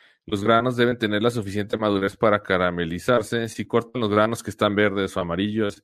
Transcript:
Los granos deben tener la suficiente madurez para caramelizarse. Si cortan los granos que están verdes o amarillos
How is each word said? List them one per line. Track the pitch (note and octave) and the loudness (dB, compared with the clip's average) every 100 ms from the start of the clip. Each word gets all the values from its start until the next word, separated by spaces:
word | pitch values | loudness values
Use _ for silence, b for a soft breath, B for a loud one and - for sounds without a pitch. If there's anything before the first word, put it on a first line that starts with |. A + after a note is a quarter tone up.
| b b - | b b -8
Los | G#2 | -2
granos | A2 A2+ B2+ A#2+ | 4 4 4 2
deben | A#2+ B2 | 0 2
tener | G#2+ G#2 | 0 2
la | A#2+ | 0
suficiente | A#2 G2 G#2 G2+ A2 | -2 -4 -6 -4 -2
madurez | G#2+ G2 G2 - | 0 0 -2 0
para | A2 G#2 | 2 2
caramelizarse. | - F2+ F2+ F2 E2 F2 - A#2+ G#2 A#2 A2+ | 0 0 0 -2 -4 -4 0 0 0 -4 -6
Si | - G2+ | -8 -2
cortan | A#2 A2+ C3 | -2 -2 -4
los | G#2+ | 0
granos | G#2 A2 A#2 | 2 2 0
que | - | -8
están | - G#2 G#2 | -2 0 2
verdes | G#2 G2 F#2+ F#2+ | 2 2 -2 -4
o | |
amarillos | F2 E2+ G#2 A2 G2+ - | -4 -4 -2 -2 -4 -6